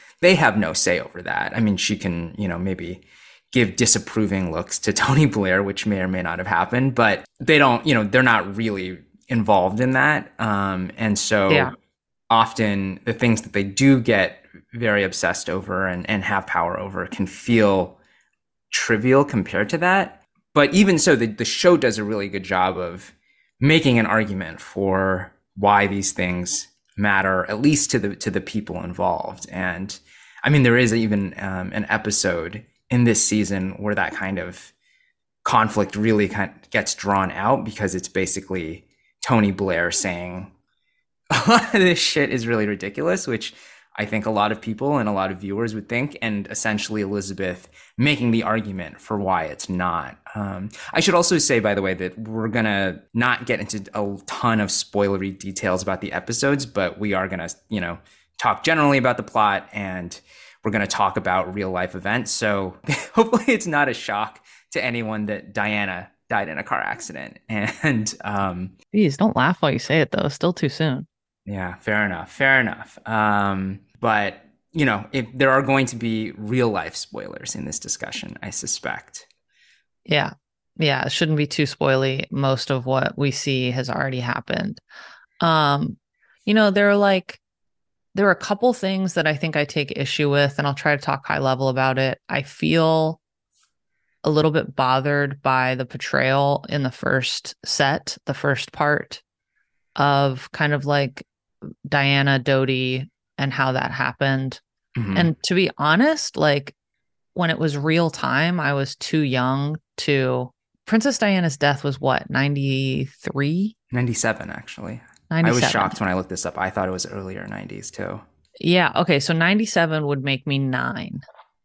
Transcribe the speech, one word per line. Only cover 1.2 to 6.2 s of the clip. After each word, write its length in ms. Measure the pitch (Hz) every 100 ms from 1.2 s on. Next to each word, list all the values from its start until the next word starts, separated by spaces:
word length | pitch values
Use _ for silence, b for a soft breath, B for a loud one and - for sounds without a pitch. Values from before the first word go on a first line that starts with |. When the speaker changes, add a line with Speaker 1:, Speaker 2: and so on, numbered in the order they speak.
Speaker 1:
that. 340 | - - - 120
I 40 |
mean, 180 | 107 92
she 180 | - 107
can, 380 | 95 85 85 -
you 100 | 98
know, 120 | 85
maybe 420 | 95 87 85 90 b b b b _
give 240 | 127 104 -
disapproving 760 | 117 107 - 113 101 95 87
looks 260 | 80 - -
to 120 | -
<laughs> 120 | 95
Tony 200 | - 135
Blair, 380 | 143 104 95 95
which 240 | 101 98 107
may 140 | 98
or 80 | 92
may 120 | 92